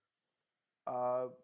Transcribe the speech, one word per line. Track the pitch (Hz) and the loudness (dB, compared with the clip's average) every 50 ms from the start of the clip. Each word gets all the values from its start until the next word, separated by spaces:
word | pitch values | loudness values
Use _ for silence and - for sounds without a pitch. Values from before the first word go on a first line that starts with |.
| _ _ _ _ _ _ _ _ _ _ _ _ _ _ _ _ - | _ _ _ _ _ _ _ _ _ _ _ _ _ _ _ _ -10
uh, | - 127 127 123 123 123 127 127 127 127 - | -6 -4 0 2 2 2 2 0 -2 -6 -12